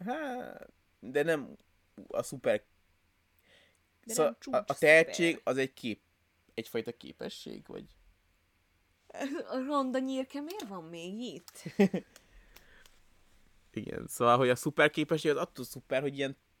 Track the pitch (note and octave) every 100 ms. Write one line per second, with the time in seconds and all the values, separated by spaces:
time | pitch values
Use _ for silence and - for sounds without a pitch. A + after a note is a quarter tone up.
0 | F#3 D4 D4 B3 - - - _ _ _
1 | A2 C#3+ D#3 D#3+ B2 D2 _ _ _ -
2 | - F#2+ - C3+ B2 G#2+ - _ _ _
3 | _ _ _ _ _ _ _ _ _ _
4 | A3+ G#3+ D3+ - - C3 - C#3+ D#3 D#3+
5 | D#3+ - E3+ - - C3 C3 - A#2 G#2
6 | _ _ _ _ _ - - A2+ A2+ -
7 | C2 - - - - G#1 - - - _
8 | _ _ _ _ _ _ _ _ _ _
9 | _ - C#4 D#4+ - B3+ C4 C#4+ C4 B3+
10 | C4 C4 C4 C#4 D4+ G#4 A#3 F#3+ D#3+ E3+
11 | F3 G#3 B3 E3+ - - D#3+ - G3 F3+
12 | - - _ - - - - - - -
13 | _ _ _ _ _ _ _ A2+ - -
14 | - - A#2+ B2 B2+ B2 - - D3+ -
15 | D3+ D#3+ D#3 C#3 F3 - B2 C3 - C3
16 | C#3+ C#3 C3+ C3+ _ _